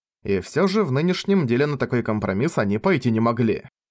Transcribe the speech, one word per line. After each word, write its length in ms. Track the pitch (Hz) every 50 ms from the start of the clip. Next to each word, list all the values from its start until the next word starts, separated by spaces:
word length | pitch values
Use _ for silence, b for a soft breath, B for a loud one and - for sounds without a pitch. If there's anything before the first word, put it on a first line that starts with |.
| _ _ _ _ -
И 180 | 98 98 95
всё 260 | 87 - - 143 180 190
же 160 | 185 220 208
в 80 | 143
нынешнем 560 | 127 139 160 175 185 - - - 196 196 160 113
деле 200 | 117 135 147 147
на 100 | 147 131
такой 260 | 127 - - 120 113
компромисс 540 | - 107 107 101 101 95 98 123 170 - -
они 220 | 113 101 101 107
пойти 320 | - 202 190 139 - 120
не 100 | 113 110
могли. 420 | 110 117 117 117 123 110 92 - - - _ _ _ _